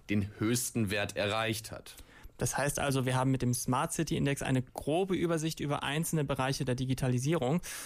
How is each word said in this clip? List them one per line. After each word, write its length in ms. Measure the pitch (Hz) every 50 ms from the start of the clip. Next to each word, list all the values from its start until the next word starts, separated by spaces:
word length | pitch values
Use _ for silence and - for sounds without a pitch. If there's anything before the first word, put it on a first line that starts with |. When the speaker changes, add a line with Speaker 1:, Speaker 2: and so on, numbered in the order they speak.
| - -
Speaker 1:
den 220 | 104 104 98 104 - -
höchsten 500 | 104 113 120 120 - - - 120 107 92
Wert 260 | 104 101 101 104 -
erreicht 560 | - 101 101 107 113 113 113 110 113 - -
hat. 220 | - - - - - - - - - - - - - -
Speaker 2:
Das 180 | - - -
heißt 220 | 135 139 143 - -
also, 260 | 143 143 135 135 123
wir 100 | 127 127
haben 140 | 127 127 135
mit 140 | 131 127 123
dem 100 | 123 120
Smart 400 | - - 127 123 131 160 170 -
City 240 | - 160 - 160
Index 240 | 147 143 139 139 -
eine 220 | - - 131 127 127
grobe 520 | - - - - - 156 175 196 190 180
Übersicht 440 | - 170 165 170 156 156 160 151 -
über 240 | 160 143 147 - -
einzelne 400 | 135 143 156 165 - 165 156 143
Bereiche 420 | 135 139 135 131 135 135 - 139
der 80 | 127 123
Digitalisierung, 880 | 131 131 131 131 - 139 127 123 120 127 151 170 160 127 123 156 180 - - - - -